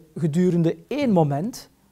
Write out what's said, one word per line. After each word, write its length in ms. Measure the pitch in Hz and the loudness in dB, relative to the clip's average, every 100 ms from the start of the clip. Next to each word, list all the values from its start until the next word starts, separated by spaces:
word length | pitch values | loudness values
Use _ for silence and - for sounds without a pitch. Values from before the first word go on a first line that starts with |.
| - | -10
gedurende 640 | - 160 160 180 170 160 - - | -6 -2 2 2 2 0 -2 -6
één 220 | 269 269 | -2 2
moment 600 | 185 147 143 208 269 - _ _ | 2 2 -2 -6 -10 -18 _ _